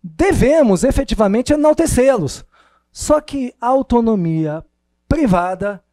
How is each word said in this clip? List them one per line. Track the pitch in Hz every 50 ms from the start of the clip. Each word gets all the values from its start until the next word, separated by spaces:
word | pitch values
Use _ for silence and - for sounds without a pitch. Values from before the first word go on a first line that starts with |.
Devemos | - 175 - - 330 392 330 220 - 247 302 330 285 220 190 170 -
efetivamente | 269 254 - 277 - 220 190 214 196 196 233 254 -
enaltecê-los. | 294 302 294 302 302 311 330 240 - 254 247 269 262 226 156 127 - - - _ _ _ _ _ _ _ _ _
Só | _ - - - - -
que | 302 - - 285 254 247 - _
a | 233 240
autonomia | 262 269 254 _ 240 233 233 226 220 196 170 165 160 160 156 151 147 160 - _ _ _ _ _ _ _ _ _
privada | 277 320 302 226 180 175 175 185 185 180 196 202 202 185 _ _